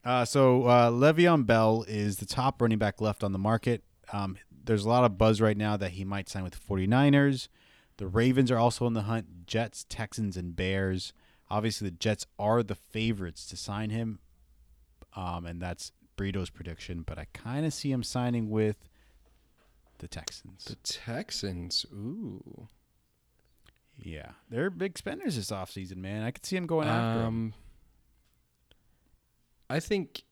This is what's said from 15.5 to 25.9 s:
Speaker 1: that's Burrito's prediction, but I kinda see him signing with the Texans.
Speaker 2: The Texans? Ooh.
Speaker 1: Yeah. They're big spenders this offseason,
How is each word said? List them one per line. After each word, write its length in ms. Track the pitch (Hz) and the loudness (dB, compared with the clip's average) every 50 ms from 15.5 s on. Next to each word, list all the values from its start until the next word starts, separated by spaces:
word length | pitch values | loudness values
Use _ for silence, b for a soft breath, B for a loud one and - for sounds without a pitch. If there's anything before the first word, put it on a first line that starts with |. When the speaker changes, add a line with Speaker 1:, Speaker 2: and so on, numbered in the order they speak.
| 87 87 | -10 -8
Speaker 1:
that's 320 | 90 90 90 - - - _ _ _ _ _ | -8 -8 -8 -10 -12 -16 _ _ _ _ _
Burrito's 320 | - 98 98 95 98 90 - | -8 -6 -4 -4 -4 -6 -6
prediction, 520 | - - - 85 82 - - - 90 85 | -10 -14 -12 -12 -12 -12 -10 -10 -10 -8
but 160 | 80 - 80 80 | -8 -8 -10 -10
I 80 | 80 - - | -12 -14 -16
kinda 360 | - - 113 127 143 156 156 | -14 -10 -8 -4 -2 -2 -4
see 220 | 143 - - 139 | -4 -4 -4 -2
him 100 | 135 123 | -2 -2
signing 460 | 117 - - 127 123 123 120 120 110 107 | -4 -2 -2 -2 0 0 0 -2 -2 0
with 380 | 107 110 110 107 104 _ - - _ _ _ _ _ _ _ _ _ _ _ _ _ _ _ _ _ _ _ _ _ _ | 0 2 2 2 0 _ -12 -20 _ _ _ _ _ _ _ _ _ _ _ _ _ _ _ _ _ _ _ _ _ _
the 100 | - 90 | -16 -14
Texans. 560 | - 82 76 - - - _ 98 95 _ - | -12 -12 -12 -12 -14 -14 _ -20 -20 _ -16
Speaker 2:
The 120 | - 107 | -16 -16
Texans? 1080 | - _ - - - - 117 117 135 214 - - - - 98 92 87 87 87 85 - - - | -10 _ -10 -10 -8 -8 -8 -8 -8 -8 -8 -8 -6 -6 -6 -6 -6 -8 -6 -6 -6 -6 -6
Ooh. 720 | - 101 101 120 165 226 220 120 98 92 - - - - - 107 _ _ _ _ _ _ _ _ _ _ _ _ _ _ _ _ _ _ _ - _ _ _ _ _ - | -12 -10 -10 -10 -8 -8 -10 -10 -12 -12 -16 -18 -20 -20 -20 -20 _ _ _ _ _ _ _ _ _ _ _ _ _ _ _ _ _ _ _ -20 _ _ _ _ _ -18
Speaker 1:
Yeah. 300 | - - 80 73 69 62 - _ _ _ | -16 -14 -14 -14 -14 -16 -20 _ _ _
They're 220 | - 117 160 196 | -6 -4 -4 -4
big 260 | 180 170 185 196 170 | -4 -4 -6 -6 -6
spenders 400 | - - 202 277 370 392 277 160 | -10 -10 -10 -10 -6 -6 -4 -4
this 140 | 120 95 - | -4 -6 -6
offseason, 480 | 107 98 92 - - 98 95 87 | -8 -8 -8 -10 -10 -12 -12 -12